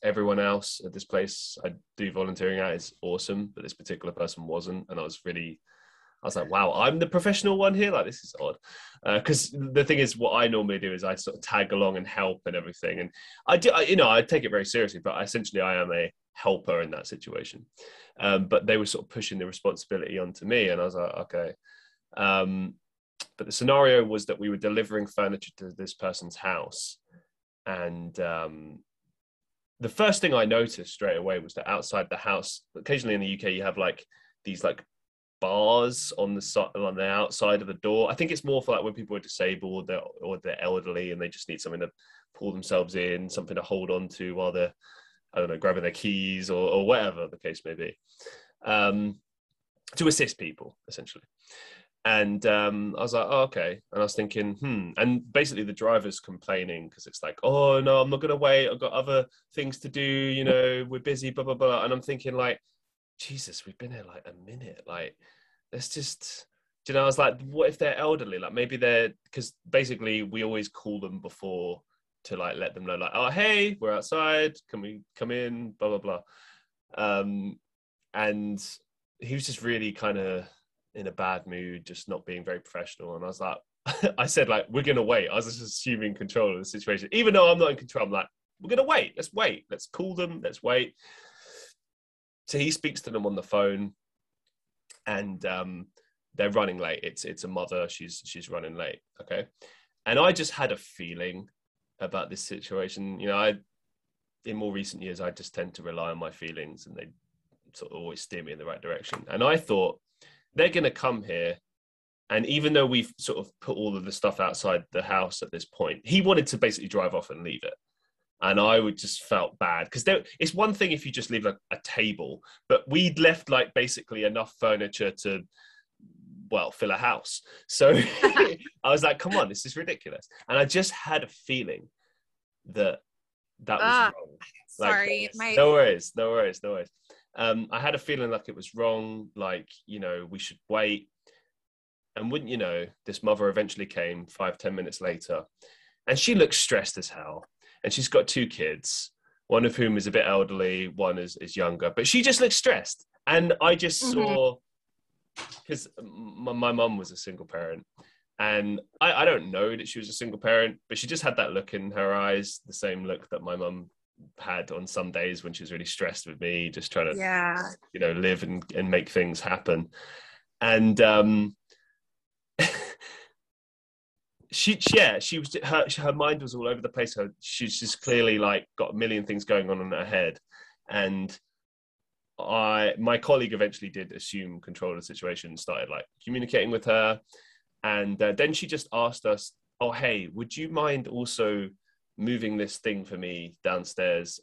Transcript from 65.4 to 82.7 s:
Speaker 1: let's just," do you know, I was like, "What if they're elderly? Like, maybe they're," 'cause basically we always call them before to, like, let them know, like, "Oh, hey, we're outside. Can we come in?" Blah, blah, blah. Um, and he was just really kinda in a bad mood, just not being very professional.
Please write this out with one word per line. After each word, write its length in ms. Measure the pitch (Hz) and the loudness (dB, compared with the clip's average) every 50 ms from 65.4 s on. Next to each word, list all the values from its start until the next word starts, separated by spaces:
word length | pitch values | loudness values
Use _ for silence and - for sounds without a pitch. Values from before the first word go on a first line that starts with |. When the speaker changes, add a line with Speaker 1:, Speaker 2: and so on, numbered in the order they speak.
| _ _ _ _ _ _ - | _ _ _ _ _ _ -10
Speaker 1:
let's 160 | - 131 - | -10 -8 -8
just," 580 | - 156 143 - - - - - - - - _ _ _ _ _ _ _ _ | -8 -8 -8 -8 -10 -10 -12 -14 -14 -14 -16 _ _ _ _ _ _ _ _
do 80 | - 135 | 0 2
you 20 | 135 | 4
know, 40 | 135 | 4
I 40 | 139 | 4
was 120 | 131 - | 6 6
like, 220 | 139 127 127 127 135 | 6 4 4 0 -8
"What 260 | 135 143 156 160 156 | -8 0 2 2 2
if 80 | 151 - | 4 2
they're 180 | 165 147 135 - | 0 0 0 2
elderly? 420 | 147 151 160 147 123 104 92 92 | 2 2 2 0 -2 -6 -6 -6
Like, 140 | 92 - 101 | -6 -4 -2
maybe 240 | 120 123 123 135 123 | -2 -2 -2 0 0
they're," 360 | 123 120 120 117 117 110 - _ _ _ - | 2 4 6 6 4 2 -2 _ _ _ -10
'cause 200 | 135 120 - - _ _ - | -10 -10 -10 -12 _ _ 2
basically 540 | - 135 139 123 123 104 113 110 110 107 104 | 2 2 2 2 -4 -4 -2 -2 -2 -2 -2
we 200 | 95 104 110 110 | -4 -4 -4 -2
always 260 | 110 110 107 104 - | -2 -2 -4 -4 -6
call 300 | - - - 110 104 101 | -12 -12 -8 -6 -6 -6
them 200 | 98 95 92 95 | -6 -8 -10 -10
before 640 | - 92 - - - 95 92 90 87 87 87 87 _ _ _ _ _ _ _ _ _ | -12 -14 -14 -10 -8 -6 -6 -4 -4 -6 -8 -10 _ _ _ _ _ _ _ _ _
to, 120 | - 98 90 | -10 -8 -6
like, 200 | 87 87 - 71 | -6 -6 -4 -4
let 180 | 92 - - | -6 -6 -6
them 100 | 92 92 | -8 -8
know, 100 | 90 90 87 | -6 -6 -4
like, 140 | 90 - - | -4 -4 -2
"Oh, 160 | 113 127 - | 0 0 0
hey, 460 | 151 185 208 214 214 202 202 208 202 202 | 0 2 2 4 4 4 2 0 0 -2
we're 120 | 110 107 104 | -2 0 0
outside. 640 | 139 175 - 160 160 156 156 156 156 156 151 151 - _ _ | 0 -2 -2 -2 0 2 2 4 4 2 2 -2 -6 _ _
Can 120 | - 110 | -12 -12
we 220 | 98 104 110 107 - _ _ | -10 -10 -12 -14 -18 _ _
come 160 | - 120 117 | -8 -6 -4
in?" 420 | 120 123 123 120 120 117 117 113 104 | -4 -4 -4 -4 -6 -8 -8 -10 -8
Blah, 160 | _ 107 107 | _ -2 0
blah, 100 | 104 98 | 0 -2
blah. 240 | 92 101 92 87 - _ _ - - - - _ _ _ _ _ _ _ - | -2 -4 -6 -6 -8 _ _ -20 -20 -20 -20 _ _ _ _ _ _ _ -6
Um, 640 | - 107 104 101 98 98 101 101 101 98 101 92 - _ _ _ _ _ _ _ _ _ _ - | -2 0 2 2 2 0 0 -2 -4 -4 -6 -10 -12 _ _ _ _ _ _ _ _ _ _ -4
and 460 | 104 107 107 104 104 104 104 104 98 - - - - _ _ _ _ _ _ _ _ | -2 0 0 0 -2 -4 -6 -6 -8 -10 -12 -16 -16 _ _ _ _ _ _ _ _
he 160 | 123 120 131 | -10 -6 -6
was 100 | 143 135 - | -6 -6 -6
just 140 | 123 - 113 | -8 -6 -4
really 300 | 120 120 113 110 107 101 | -2 -2 -2 -2 -4 -6
kinda 560 | - 110 107 101 98 95 95 92 92 90 - _ _ _ _ _ _ _ _ _ | -4 -2 -2 -2 -2 -2 -2 -4 -4 -6 -10 _ _ _ _ _ _ _ _ _
in 120 | 110 98 95 | -10 -10 -10
a 40 | 87 | -6
bad 340 | - 95 92 92 90 90 92 | -4 -2 -2 -2 -4 -6 -10
mood, 380 | 90 90 90 90 87 87 82 | -10 -10 -10 -10 -12 -12 -14
just 240 | - 87 - - - | -16 -16 -16 -10 -8
not 160 | 92 80 - | -8 -8 -8
being 180 | - 90 87 85 | -10 -12 -10 -8
very 140 | 92 90 87 | -8 -8 -8
professional. 540 | - - | -10 -12